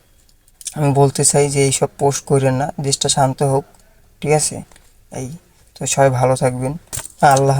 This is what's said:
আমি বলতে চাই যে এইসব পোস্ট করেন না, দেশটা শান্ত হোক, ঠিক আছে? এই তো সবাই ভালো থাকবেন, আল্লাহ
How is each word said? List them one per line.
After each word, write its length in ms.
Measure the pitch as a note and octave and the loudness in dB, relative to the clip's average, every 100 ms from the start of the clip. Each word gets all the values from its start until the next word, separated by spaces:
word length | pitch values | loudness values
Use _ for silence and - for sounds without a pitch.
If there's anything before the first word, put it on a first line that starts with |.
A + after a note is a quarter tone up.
| _ _ _ _ _ _ - D3+ | _ _ _ _ _ _ -12 -4
আমি 140 | C#3+ C#3 | 0 2
বলতে 220 | C#3 - C#3+ | 2 2 0
চাই 140 | D3 C#3+ | 2 0
যে 60 | C#3+ C3+ | 0 0
এইসব 220 | C3+ C#3+ - | 0 -4 -2
পোস্ট 200 | C#3 C3+ - | -2 -2 0
করেন 240 | C#3 C3+ B2+ | 0 2 0
না, 60 | D3+ - C#3 | -4 -4 -4
দেশটা 220 | - - - | -2 -2 0
শান্ত 220 | C3+ - C#3 | 0 0 0
হোক, 120 | C3+ - _ _ _ _ - | -2 -4 _ _ _ _ -8
ঠিক 120 | C#3+ D3+ | 0 0
আছে? 160 | - A2+ - - _ _ - - | 0 -8 -16 -20 _ _ -16 -12
এই 100 | C3 E3 _ _ _ | -12 -14 _ _ _
তো 60 | - B2+ | -10 -4
সবাই 160 | - C#3 B2 | 2 2 4
ভালো 160 | C3 C3 | 0 0
থাকবেন, 300 | C3 B2+ C3 D#3 - - - - D3+ | -2 -2 -6 -8 -12 -14 -12 0 4
আল্লাহ 200 | C3+ C#3 C3+ | 4 2 0